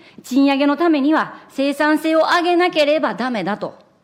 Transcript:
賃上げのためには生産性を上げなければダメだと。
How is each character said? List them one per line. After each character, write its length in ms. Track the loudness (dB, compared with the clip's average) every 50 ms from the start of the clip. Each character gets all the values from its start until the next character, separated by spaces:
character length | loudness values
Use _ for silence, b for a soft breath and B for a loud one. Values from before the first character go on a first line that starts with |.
| B B B B B
賃 260 | -2 0 2 2 2
上 60 | 2
げ 100 | 2 0
の 120 | 0 0
た 100 | 0 0
め 140 | 0 2 2
に 120 | 2 2 0
は 280 | 0 0 -4 -8 -16 -20 -10
生 240 | -6 -4 -2 -2 -2
産 260 | 0 0 0 0 0
性 160 | 0 0 0
を 40 | 2
上 220 | 2 2 0 0
げ 140 | 2 2 2
な 140 | 2 2 0
け 160 | 0 0 0
れ 160 | 2 0 0
ば 120 | -2 -4 -4
ダ 160 | -4 -6 -6
メ 140 | -4 -4 -4
だ 140 | -4 -6
と。 200 | -6 -8 -10 -12 -16 _ _ _ _